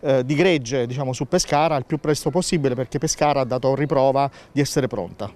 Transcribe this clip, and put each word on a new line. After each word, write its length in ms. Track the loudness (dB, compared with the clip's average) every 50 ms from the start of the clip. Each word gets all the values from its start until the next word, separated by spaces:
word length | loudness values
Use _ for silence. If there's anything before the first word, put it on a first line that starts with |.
eh, 240 | 0 2 2 2 2
di 80 | 0 0
gregge, 520 | 2 4 4 4 2 0 -2 -2 -2 -2
diciamo, 280 | -2 -2 -4 -4 -4 -4
su 120 | -4 -4
Pescara 500 | 0 0 0 0 2 2 2 2 2 0
il 100 | -2 -2
più 100 | -2 -6 -4
presto 300 | 0 0 -2 0 -2 -2
possibile, 440 | -2 0 -2 0 -2 0 0 0 0
perché 240 | -2 -4 -4 -4 -4
Pescara 420 | -2 -2 0 0 2 2 2 2
ha 40 | 0
dato 320 | 0 -2 0 0 0 0
riprova 520 | 0 0 0 2 2 2 4 4 2 0 0 -4 -10 -20 -6
di 100 | -2 -2
essere 280 | -2 0 0 -2 -2 -2
pronta. 420 | -4 -6 -8 -8 -8 -10 -10 -10 -10